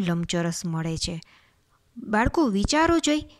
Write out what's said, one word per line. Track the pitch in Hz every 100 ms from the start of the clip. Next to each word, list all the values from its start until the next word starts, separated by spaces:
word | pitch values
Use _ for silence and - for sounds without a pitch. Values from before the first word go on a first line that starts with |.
લંબચોરસ | 180 170 170 175 170 165 175
મળે | 160 165 160
છે. | - 165 - _ _ _ _ _ _ 233
બાળકો, | - 214 254 - 277
વિચારો | 196 202 294 330 339
જોઈ, | 302 302 302 -